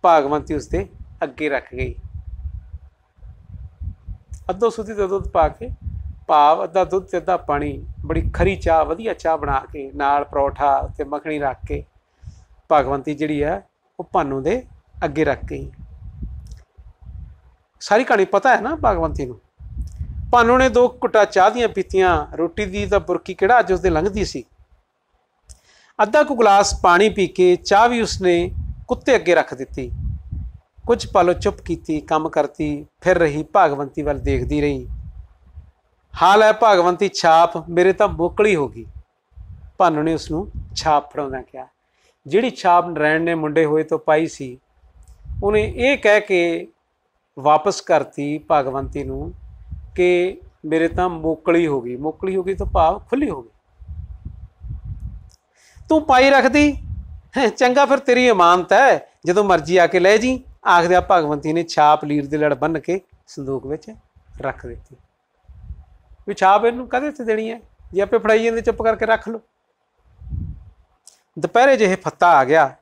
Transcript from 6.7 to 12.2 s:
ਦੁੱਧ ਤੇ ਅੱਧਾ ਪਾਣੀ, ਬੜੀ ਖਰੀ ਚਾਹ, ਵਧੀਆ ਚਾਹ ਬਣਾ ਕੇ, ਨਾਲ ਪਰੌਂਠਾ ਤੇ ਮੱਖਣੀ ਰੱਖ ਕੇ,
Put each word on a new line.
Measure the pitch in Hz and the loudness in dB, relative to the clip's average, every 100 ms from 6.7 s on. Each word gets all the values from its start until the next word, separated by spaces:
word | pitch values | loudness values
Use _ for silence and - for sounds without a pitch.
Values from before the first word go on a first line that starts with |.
| 185 | -2
ਦੁੱਧ | 180 190 185 | 0 -2 -4
ਤੇ | 180 | -6
ਅੱਧਾ | 160 175 | -4 -4
ਪਾਣੀ, | - 143 147 135 - - 147 | -2 -4 -4 -10 -14 -14 -6
ਬੜੀ | 165 - | -4 -4
ਖਰੀ | - 180 190 | -2 -2 0
ਚਾਹ, | 175 160 | 0 0
ਵਧੀਆ | 147 165 226 | 0 -4 -6
ਚਾਹ | 180 165 160 | -6 -4 -4
ਬਣਾ | 143 135 - | -2 -6 -6
ਕੇ, | 151 135 | -14 -14
ਨਾਲ | 143 139 143 | -4 -2 0
ਪਰੌਂਠਾ | 143 143 139 135 143 139 135 - | -2 -2 -2 0 0 0 -2 -10
ਤੇ | |
ਮੱਖਣੀ | 139 143 160 151 | -8 -8 -8 -6
ਰੱਖ | 143 123 - | -6 -8 -10
ਕੇ, | 147 - _ _ _ | -10 -10 _ _ _